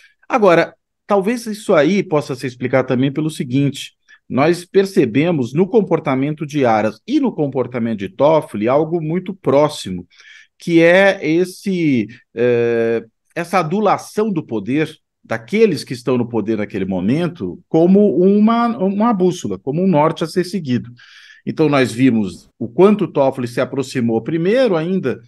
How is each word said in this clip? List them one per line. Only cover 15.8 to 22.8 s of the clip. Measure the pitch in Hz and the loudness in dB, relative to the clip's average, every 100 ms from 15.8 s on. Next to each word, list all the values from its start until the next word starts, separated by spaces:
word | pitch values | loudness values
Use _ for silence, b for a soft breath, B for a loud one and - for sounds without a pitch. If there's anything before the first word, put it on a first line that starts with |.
que | - | -6
estão | 123 - 127 | -8 -2 -2
no | 120 | -2
poder | 117 104 110 | -4 -2 -2
naquele | 104 104 | -4 -4
momento, | 95 92 95 143 170 170 92 80 _ | -4 -2 -2 0 -2 -6 -10 -10 _
como | 160 175 190 208 - | 2 4 6 4 4
uma, | 185 208 214 233 240 226 | 2 4 4 2 0 -2
uma | 185 196 226 | -2 0 0
bússola, | 208 180 160 107 92 | 2 0 0 -6 -8
como | - 151 | -6 -2
um | 190 | 2
norte | 151 156 160 | 2 2 0
a | 165 | -4
ser | 185 | -4
seguido. | 175 202 147 123 120 123 B B B B | -4 -6 -4 -4 -4 -16 B B B B
Então, | - 117 156 | -10 -2 0
nós | 143 123 | 2 0
vimos | 107 131 113 98 85 _ _ | 2 2 2 -2 -8 _ _
o | 120 | -10
quanto | 120 | 4